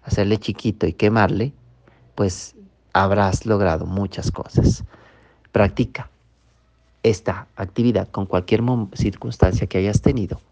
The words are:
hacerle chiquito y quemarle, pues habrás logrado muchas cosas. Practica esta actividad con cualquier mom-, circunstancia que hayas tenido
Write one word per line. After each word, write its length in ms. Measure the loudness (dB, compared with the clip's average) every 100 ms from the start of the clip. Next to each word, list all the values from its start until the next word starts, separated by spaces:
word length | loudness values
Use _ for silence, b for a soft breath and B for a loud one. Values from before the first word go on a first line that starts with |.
hacerle 340 | -2 0 2 0
chiquito 500 | -2 -4 -4 -2 -2
y 60 |
quemarle, 600 | 2 2 4 2 2 -4 -6 _ _ _ b b -4
pues 400 | -4 -4 -14 -20 -20 _ _
habrás 520 | 0 2 4 2 0 0
logrado 400 | 2 2 0 -2
muchas 460 | -4 -4 -4 -6
cosas. 520 | -6 0 2 2 0 -8 b b b b b b
Practica 600 | 2 2 2 -4 -4 -16 _ _ _ _ _ _ _ _ _
esta 440 | 0 0 -4 -8 -12 -10
actividad 540 | -8 0 2 2 -2
con 160 | -6 -2
cualquier 360 | -2 0 0
mom-, 280 | 0 -2 -4
circunstancia 760 | -4 -4 -4 -10 0 0 2 -2
que 120 | -2
hayas 220 | 0 0
tenido 380 | 0 0 -4 -8 _